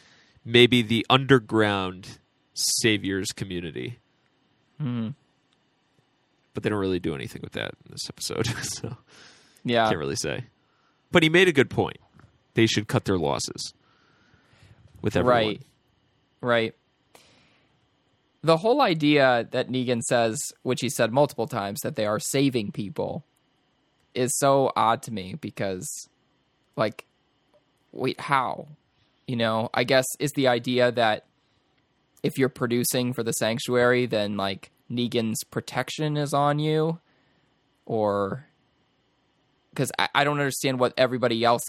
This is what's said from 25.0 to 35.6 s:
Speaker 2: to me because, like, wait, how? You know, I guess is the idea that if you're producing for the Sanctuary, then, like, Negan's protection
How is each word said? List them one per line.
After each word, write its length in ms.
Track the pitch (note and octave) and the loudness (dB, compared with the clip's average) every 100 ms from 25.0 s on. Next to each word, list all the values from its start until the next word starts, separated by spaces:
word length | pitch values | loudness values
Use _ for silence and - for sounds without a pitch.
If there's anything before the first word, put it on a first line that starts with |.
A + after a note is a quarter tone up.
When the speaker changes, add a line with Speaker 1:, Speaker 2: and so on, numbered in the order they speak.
Speaker 2:
to 100 | - | -4
me 220 | G#2+ F#2 D#3+ | -10 -8 -10
because, 480 | A2 - G2+ F#2 D3 - - _ _ _ _ _ _ - | -10 -8 -6 -6 -10 -14 -16 _ _ _ _ _ _ -4
like, 300 | - - - _ _ _ _ _ _ _ _ | -4 -4 -18 _ _ _ _ _ _ _ _
wait, 300 | - C3 - | -6 -6 -4
how? 480 | - C#3 A2+ - D3 D3+ _ _ _ _ - | -2 0 0 -6 -12 -20 _ _ _ _ -8
You 100 | A#2+ | -2
know, 340 | A2+ A2 A2+ | 0 0 -2
I 120 | - | -2
guess 200 | B2+ C3 C3 - | 2 2 2 -2
is 100 | D3 | -4
the 140 | - B2+ | 0 2
idea 440 | A#2+ B2 B2 B2 | 2 0 2 2
that 320 | A#2+ A2+ G#2+ - _ _ _ _ _ _ _ _ _ | 2 0 0 -6 _ _ _ _ _ _ _ _ _
if 140 | C3+ C3 | -4 0
you're 120 | B2+ | -2
producing 600 | - B2 A#2+ A#2 C3 B2 | -2 -2 -2 -2 -2 -2
for 80 | B2 | -4
the 100 | A2+ | -6
Sanctuary, 720 | A2+ A2 A#2 - B2 B2 B2 B2 | -2 -2 -2 -2 2 4 4 2
then, 300 | A2 G#2 G2+ | -2 -2 -4
like, 340 | G2 F#2+ - _ - | -4 -6 -12 _ -8
Negan's 520 | A#2+ A#2+ A#2+ A2 - | -4 -2 -2 -2 -4
protection 720 | - B2 | -8 -10